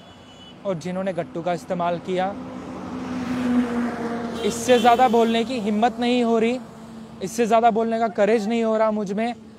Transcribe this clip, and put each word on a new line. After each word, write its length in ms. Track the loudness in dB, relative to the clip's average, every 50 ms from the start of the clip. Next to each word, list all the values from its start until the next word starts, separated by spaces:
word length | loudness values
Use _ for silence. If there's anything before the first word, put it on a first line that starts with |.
| -20 -20 -20 -20 -20 -20 -20 -20 -20 -20 -18 -10 -6
और 120 | -6 -6 -4
जिन्होंने 340 | -6 -6 -6 -4 -4 -4 -4
गट्टू 300 | -4 -6 -6 -6 -6 -2
का 100 | -2 -4
इस्तेमाल 460 | -4 -4 -6 -4 -2 0 0 -2 -2 -4
किया। 280 | -4 -2 -2 -2 -2 -4 -8 -12 -12 -12 -12 -12 -12 -12 -10 -10 -10 -8 -8 -8 -6 -6 -6 -4 -4 -4 -2 0 0 2 2 0 0 -2 -2 -2 -4 -4 -4 -6 -6 -6 -6 -6 -8 -6 -4 -2
इससे 340 | -2 -2 -2 4 4 4 6
ज़्यादा 300 | 6 6 6 6 6 4
बोलने 360 | 6 4 4 4 2 0 0
की 160 | -2 -4 -4
हिम्मत 400 | -2 -2 0 2 2 0 0 0
नहीं 240 | 0 0 2 2 2
हो 140 | 2 2 2
रही, 200 | 2 2 0 -2 -6 -12 -18 -18 -18 -18 -18 -18 -16 -16 -12 -10 -10
इससे 240 | -6 -2 0 2
ज़्यादा 240 | 4 4 6 6 4
बोलने 280 | 4 4 0 0 0 0
का 100 | -2 -2
courage 380 | 2 2 4 4 4 2 2 0
नहीं 160 | 0 0 2
हो 120 | 2 2
रहा 140 | 2 2 2
मुझ 220 | 0 -2 -4 -4 -4
में, 220 | -2 -4 -4 -6 -8 -14 -20 -20